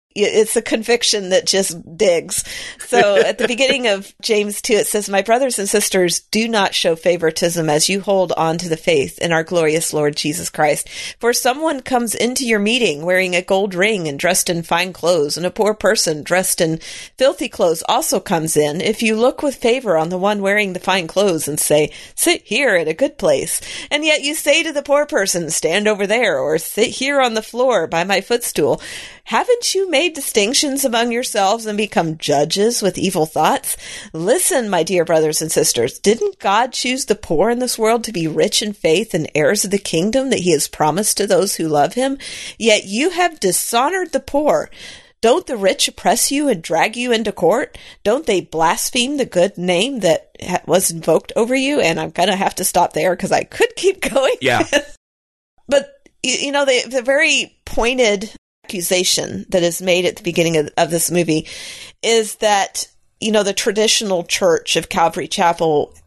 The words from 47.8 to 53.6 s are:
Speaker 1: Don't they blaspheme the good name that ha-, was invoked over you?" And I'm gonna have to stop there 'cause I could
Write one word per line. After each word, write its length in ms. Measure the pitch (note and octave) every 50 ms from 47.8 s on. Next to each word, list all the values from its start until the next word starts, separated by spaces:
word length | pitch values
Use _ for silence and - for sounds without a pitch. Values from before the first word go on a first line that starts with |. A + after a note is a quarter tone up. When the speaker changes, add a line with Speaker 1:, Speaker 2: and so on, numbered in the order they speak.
| - - - - -
Speaker 1:
Don't 200 | G3+ A#3 C#4+ D#4+
they 160 | - G#3 F3
blaspheme 800 | D#3+ - - D#3+ D#3+ E3 G3+ A#3+ - - - B3 A#3+ C4+ D4 C#4+
the 80 | A#3+
good 320 | - - - - G3+ G3+ -
name 420 | F3 F3+ F3+ E3+ G#3 C4+ C#4 A#3
that 300 | G3 E3+ D#3 - - _ _ -
ha-, 180 | - - F3+ - -
was 240 | - D#3 F#3+ F#3 -
invoked 420 | E3 E3 D#3 F3 D#3+ D#3 - - -
over 180 | - A#3 A3+ B3+
you?" 260 | C4+ C4 C#4 D4 C#4+
And 200 | - E3 E3+ E3
I'm 120 | D#3 D#3+
gonna 220 | - - F3 G3 F#3+
have 200 | F#3+ F#3+ D#3 -
to 100 | - F#3
stop 300 | - - F#3 F3 - -
there 200 | D#3 D#3 F#3 F3
'cause 160 | - F#3+ D#3+
I 120 | D#3 C#3 -
could 320 | - - -